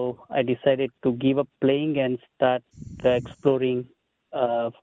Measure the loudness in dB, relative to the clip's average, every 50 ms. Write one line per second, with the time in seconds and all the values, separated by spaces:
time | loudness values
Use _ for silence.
0 | -2 -4 -6 -8 -10 -4 -2 -2 0 0 -2 0 2 2 2 2 0 -4 -4 _
1 | -2 -2 0 0 0 0 2 0 -2 -4 _ -2 0 2 2 2 0 -2 -2 0
2 | 0 -2 -2 -4 _ _ _ 0 0 2 0 0 -4 _ _ -20 -20 -18 -6 0
3 | 2 2 2 2 -2 -6 -8 -2 0 2 2 2 2 0 -2 -2 -4 -8 _ _
4 | _ _ _ _ _ _ -4 -2 -2 0 0 0 -2 -4 -6 _